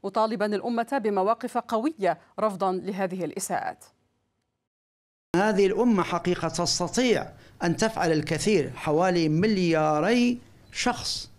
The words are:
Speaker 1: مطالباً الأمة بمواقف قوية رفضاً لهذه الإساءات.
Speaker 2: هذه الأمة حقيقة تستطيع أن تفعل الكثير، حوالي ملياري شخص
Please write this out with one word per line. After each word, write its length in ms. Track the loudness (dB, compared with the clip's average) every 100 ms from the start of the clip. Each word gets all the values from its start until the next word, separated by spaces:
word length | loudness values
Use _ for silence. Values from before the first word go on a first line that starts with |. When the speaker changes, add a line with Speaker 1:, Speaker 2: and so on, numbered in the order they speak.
Speaker 1:
مطالباً 420 | -2 0 0 0 -2
الأمة 560 | -2 -2 -4 -2 -2
بمواقف 540 | 0 0 0 0 -2 -6
قوية 600 | -2 -2 -2 -2 -2 -2 _ -4
رفضاً 320 | -4 0 -2
لهذه 540 | -2 -6 -4 -4 -4 -6
الإساءات. 600 | -6 -6 -4 -6 -10 -18 _ _ _ _ _ _ _ _ _ _ _ _ _ _ 0
Speaker 2:
هذه 320 | 2 4 2
الأمة 360 | 4 2 2
حقيقة 440 | 2 -2 -2 -2 -2
تستطيع 800 | -2 -2 -2 -2 0 2 2 -2 -14 -20 -6
أن 140 | -2 0
تفعل 340 | -2 0 0
الكثير، 600 | 0 0 -2 2 2 0 -4
حوالي 540 | 0 2 2 2 2
ملياري 1080 | 2 2 2 2 2 2 2 2 2 2 0 -10 -20 -16
شخص 580 | -4 -4 -2 -6 -8 -10